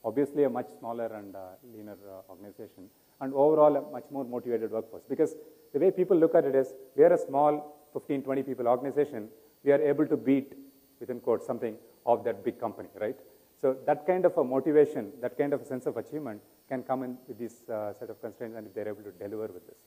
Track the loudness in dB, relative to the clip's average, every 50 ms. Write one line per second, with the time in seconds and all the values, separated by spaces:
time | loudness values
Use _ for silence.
0 | -4 -2 0 0 -2 0 2 2 2 2 2 -4 -6 -8 -12 -14 -10 -8 -6 -6
1 | -6 -6 -6 -10 -14 -14 -16 -16 -16 -16 -18 _ -20 -20 -18 -18 -16 -16 -16 -18
2 | -18 -18 -18 -18 -18 _ -20 -20 -20 -20 -18 -18 -20 -20 _ -20 -20 -20 _ _
3 | _ _ _ _ -10 -4 2 4 4 6 6 6 6 6 6 2 -4 -6 -12 -14
4 | -14 -12 -10 -10 -8 -6 -8 -8 -4 -4 -4 -2 -4 -4 -6 -6 -8 -8 -16 -18
5 | _ -8 0 0 0 0 0 -12 -18 -20 -20 _ _ _ -2 2 2 2 2 2
6 | 2 4 6 4 6 6 6 4 4 4 2 2 2 0 -6 -18 -20 -6 _ 6
7 | 6 6 6 4 0 -2 0 2 4 4 2 0 -6 -12 -20 -20 _ _ _ -12
8 | -6 -4 -4 -4 -2 -2 -4 -2 -2 -4 -6 -2 2 2 2 2 0 -2 0 0
9 | 0 0 -4 -10 -12 -12 -16 -20 _ _ _ _ 4 4 4 4 4 2 2 2
10 | 2 2 0 0 2 2 2 2 2 -4 -16 -20 -20 -20 _ _ _ _ _ _
11 | -10 -10 -10 -6 0 0 0 0 0 -6 -6 -4 -6 -8 -8 -10 -18 -20 _ _
12 | _ 2 2 2 2 -4 -4 -2 -4 -6 -4 -4 -8 -8 -6 -8 -16 -16 -8 -6
13 | -6 -6 -6 -8 -16 -20 _ _ _ _ _ _ 0 0 0 0 0 0 0 0
14 | 2 0 0 4 4 4 4 4 0 2 0 0 2 4 6 6 6 6 4 -8
15 | -8 -8 -10 -8 -8 -8 -2 -2 0 0 0 -4 -4 -8 -10 -6 -6 -4 -6 -6
16 | -8 -8 -10 -10 -8 -10 -12 -14 _ _ _ _ _ _ -8 -8 -4 -4 -4 -4
17 | -4 -8 -10 -12 -14 -16 -12 -10 -10 -12 -12 -16 _ -8 -6 -6 -6 -6 -8 -10
18 | -14 -14 -14 _ -12 -14 -12 _ -12 -12 -12 -14 -16 -10 -10 -8 -8 -8 -8 -10
19 | -12 -18 -14 -12 -10 -10 -8 -8 -8 -8 -10 -14 -20 -20 -20 _ _